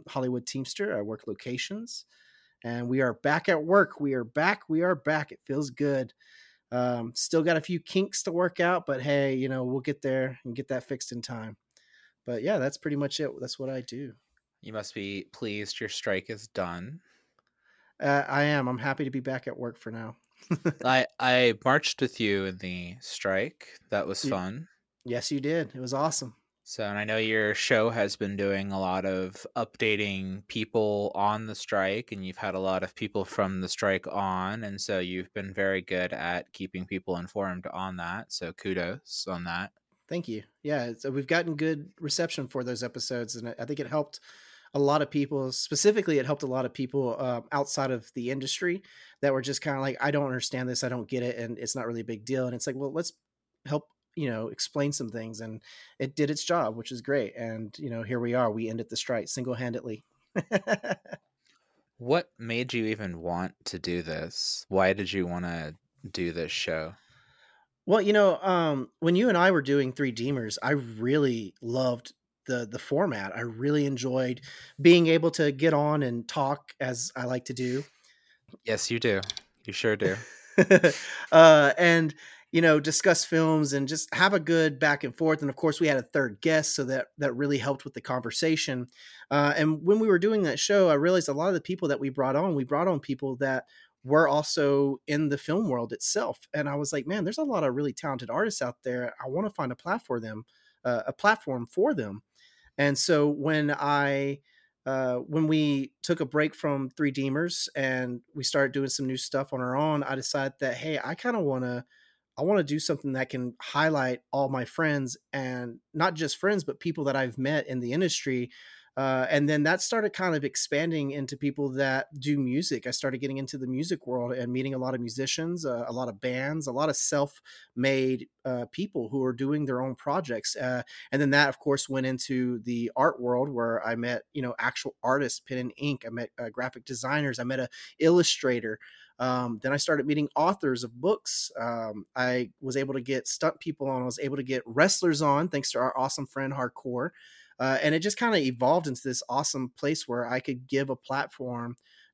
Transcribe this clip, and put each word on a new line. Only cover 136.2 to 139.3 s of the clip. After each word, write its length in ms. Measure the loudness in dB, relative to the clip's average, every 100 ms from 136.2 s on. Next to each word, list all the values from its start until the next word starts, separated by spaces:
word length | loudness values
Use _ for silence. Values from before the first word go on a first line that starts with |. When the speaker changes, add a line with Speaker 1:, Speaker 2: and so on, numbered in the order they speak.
| -8 -10
Speaker 1:
uh, 120 | -8
graphic 340 | -6 -6 -8
designers. 540 | -10 -6 -2 0 0 -2
I 60 |
met 160 | -4 -4
a 100 | -4 -8 -16 2
illustrator. 800 | 6 6 6 2 0 0 -2 -8 -12 -20 -18 -4
Um, 400 | 0